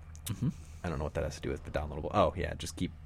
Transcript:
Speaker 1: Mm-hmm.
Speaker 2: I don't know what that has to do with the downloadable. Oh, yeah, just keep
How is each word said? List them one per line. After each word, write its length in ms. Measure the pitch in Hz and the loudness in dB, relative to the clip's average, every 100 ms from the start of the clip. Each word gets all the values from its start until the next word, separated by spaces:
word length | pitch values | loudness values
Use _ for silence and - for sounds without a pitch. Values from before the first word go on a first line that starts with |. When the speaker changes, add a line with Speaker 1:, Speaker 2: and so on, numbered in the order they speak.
| - - - | -12 -10 -4
Speaker 1:
Mm-hmm. 220 | 104 123 - - - | 0 0 0 -10 -6
Speaker 2:
I 40 | 87 | -2
don't 100 | 71 | 0
know 60 | |
what 100 | 76 | 0
that 100 | 78 | 0
has 120 | - - | -2 -2
to 40 | |
do 100 | - | -2
with 140 | 71 | -2
the 60 | - | -2
downloadable. 400 | 73 76 73 - | -2 -2 -2 2
Oh, 180 | 104 82 90 | 6 6 6
yeah, 180 | 78 80 | -2 -2
just 180 | 80 - | -6 -2
keep 160 | 87 - | -2 -2